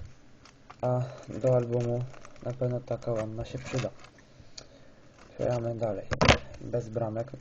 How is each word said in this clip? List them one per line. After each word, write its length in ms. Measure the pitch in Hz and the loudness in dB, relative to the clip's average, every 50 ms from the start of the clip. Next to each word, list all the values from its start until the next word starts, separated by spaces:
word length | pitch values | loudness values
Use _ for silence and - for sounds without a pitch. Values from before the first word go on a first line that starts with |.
| - - - - - - - - - - - - - - - - | -14 -14 -16 -18 -20 -20 -20 -20 -20 -20 -20 -20 -20 -20 -8 -2
A 220 | - 123 127 127 127 131 - - - - | 0 2 2 2 0 -2 -4 -10 -10 -8
do 280 | 104 110 107 127 127 | -4 2 4 6 6
albumu 480 | 123 120 117 120 123 120 120 120 123 123 - - - - - - - | 6 6 4 2 2 4 2 2 0 0 -4 -6 -12 -14 -14 -14 -8
na 100 | - 120 | -6 -6
pewno 280 | 123 - 127 123 123 120 | -2 0 0 0 0 -2
taka 320 | - - 117 113 - - | -2 -2 -4 -2 0 0
ładna 320 | 117 110 110 110 110 110 113 | 0 0 0 -2 -4 -4 -6
się 140 | - - 131 | -6 -6 -8
przyda. 320 | - - - 131 131 95 - - - - - - - - - - - - - - - - - - - - - - - - - - - - | -6 -2 -2 0 0 -2 -4 -8 -16 -20 -20 -20 -20 -20 -20 -20 -20 -18 -16 -16 -16 -16 -20 -20 -20 -20 -20 -20 -20 -20 -20 -20 -20 -16
Otwieramy 440 | - - - 120 123 120 117 117 117 | -4 -2 0 2 2 2 0 -2 -2
dalej. 320 | 110 117 110 101 95 - - - - - - - - - - - - | 0 0 0 0 -2 -2 -4 2 6 8 8 8 6 2 -6 -12 -12
Bez 280 | - 117 110 120 120 110 | -6 -2 -2 -2 -2 -2
bramek, 420 | 110 113 113 107 107 113 120 131 135 - | -2 -2 -2 0 -2 -2 -4 -6 -8 -10